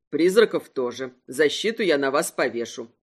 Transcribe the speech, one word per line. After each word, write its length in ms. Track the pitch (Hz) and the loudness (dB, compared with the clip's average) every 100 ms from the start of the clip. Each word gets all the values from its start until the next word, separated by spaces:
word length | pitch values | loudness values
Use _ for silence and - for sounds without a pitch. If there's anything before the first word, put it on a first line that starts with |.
| _ | _
призраков 580 | 147 175 202 214 156 - | 0 2 4 4 2 -6
тоже. 460 | - 120 113 131 _ - | -6 -6 -6 -12 _ -12
Защиту 560 | 131 151 - 208 226 | 0 2 2 -4 -2
я 140 | 190 147 | 0 2
на 140 | 139 | 2
вас 200 | 143 165 | 0 -2
повешу. 600 | - 139 117 117 - 117 _ | -2 -2 -2 -8 -10 -16 _